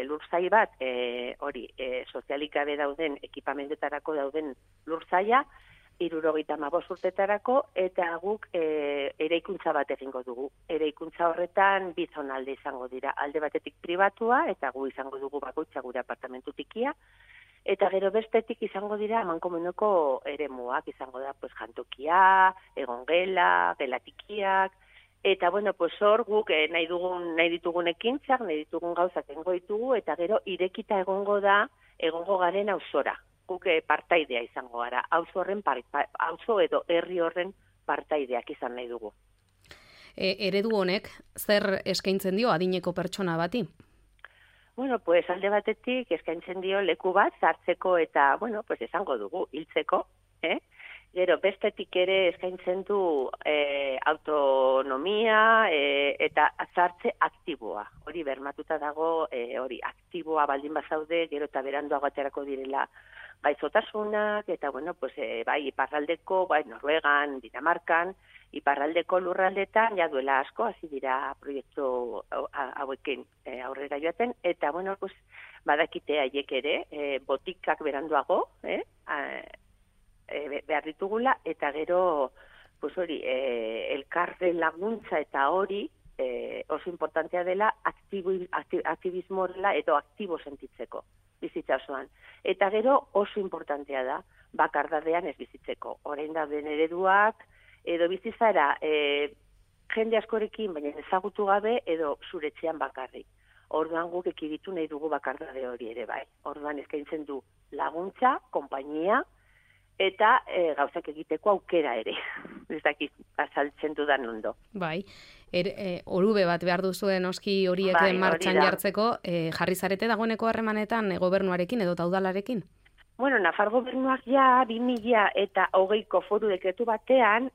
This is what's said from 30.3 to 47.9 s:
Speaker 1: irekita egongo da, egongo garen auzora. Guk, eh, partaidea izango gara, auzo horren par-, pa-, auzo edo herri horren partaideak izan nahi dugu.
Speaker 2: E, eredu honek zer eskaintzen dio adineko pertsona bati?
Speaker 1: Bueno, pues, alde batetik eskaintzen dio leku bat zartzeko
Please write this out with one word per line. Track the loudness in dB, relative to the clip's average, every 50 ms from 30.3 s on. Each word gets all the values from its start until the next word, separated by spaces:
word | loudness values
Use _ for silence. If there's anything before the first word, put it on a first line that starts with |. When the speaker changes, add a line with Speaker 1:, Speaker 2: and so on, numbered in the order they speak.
| 0 0 0
Speaker 1:
irekita | -2 -4 -2 -2 -4 -4 -6 -6 -2 -2 0 0
egongo | 0 -2 -2 0 0 0 2
da, | 4 4 4 4 4 2 _ _ _ _ _ -4
egongo | -2 -2 -2 -2 -2 0 0 2
garen | 2 2 2 0 0 0 -2
auzora. | -2 -2 -2 0 0 0 0 -4 -6 -10 _ _ _ _ -10
Guk, | -8 -4 0 2
eh, | 2 2 2
partaidea | 2 0 0 2 2 2 2 2 0 -2 -4 -6
izango | -6 -8 -12 -10 -8 -6 -6
gara, | -4 -4 -2 -2 -2 2
auzo | 0 0 0 0 -4 -4
horren | -4 -2 -4 -2
par-, | 0 0 -2 -2 -4 _
pa-, | -2 -2 -2 -2 -2 -4 -4 -4
auzo | -4 -4 -2 0 2 2 2
edo | 2 2 0 0 2
herri | 0 0 0 0 -2 -2
horren | -2 0 0 -2 -4 -6 -6 _ _ _ _ _ _ -4
partaideak | -4 -4 -2 -2 -2 -2 -2 -2 -2 -4 -4 -6 -10
izan | -8 -8 -8 -8 -8
nahi | -10 -10
dugu. | -10 -10 -10 -12 -16 _ _ _ _ _ _ _ _ _ _ -20 -20 -20 _ -20 -20 -20 -20 -16 -8
Speaker 2:
E, | -2 -2 -2 0 0 0 0
eredu | 0 2 2 2 2 2
honek | 2 2 0 -2 -4 -8 -18 -20 -20 _ -12
zer | -6 0 2 2 4 4 2 0 0 0
eskaintzen | -2 -2 -2 0 0 0 0 0 0 0 2
dio | 2 4
adineko | 2 2 2 2 0 0 -2 -2 -2
pertsona | -2 -4 -4 -4 -4 -2 -2 0 0
bati? | 0 0 0 -2 -4 -4 -8 _ -20 _ _ _ _ _ _ _ -20 -20 _ _ _ _ _ _ _ _ _ -6
Speaker 1:
Bueno, | -2 -2 -2 0
pues, | 2 4 4 4 4 2
alde | -2 -2 0 0
batetik | 0 0 0 0 -4 -4 -2 -4 -2 -2 -2 -2 -4
eskaintzen | -4 -4 -4 -8 -8 -8 -10 -8 -6 -4
dio | -2 0 0
leku | 2 0 0 0 0 0 4
bat | 4 4 2 2 2
zartzeko | 2 2 2 2 0 -2 -2 0 2 2